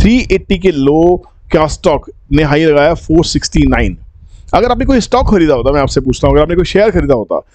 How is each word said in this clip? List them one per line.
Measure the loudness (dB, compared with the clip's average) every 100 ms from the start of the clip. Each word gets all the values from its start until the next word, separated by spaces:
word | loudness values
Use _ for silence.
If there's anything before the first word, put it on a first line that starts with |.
थ्री | 2 2 0
एटी | -4 -2 -2
के | 0
लो | 0 0 2 2 0 -6 _ -4
का | -2 -2
स्टॉक | -2 -2 -2 -6 -18 -2
ने | 0
हाई | 0 0
लगाया | 2 2 2
फ़ोर | -2 0 0
सिक्सटी | 0 -4 -2 0 0
नाइन। | 0 -2 -6 -16 -20 -20 -20 -4
अगर | -2 0
आपने | -2
कोई | 0 0
स्टॉक | 0 -2 2
खरीदा | 2 2
होता, | 0 0
मैं | 0
आपसे | 0 -2
पूछता | -2 -2 0
हूँ, |
अगर | 2
आपने | 0 0
कोई |
शेयर | 0 2 2
खरीदा | 0 0
होता, | -2 -2 -6 -8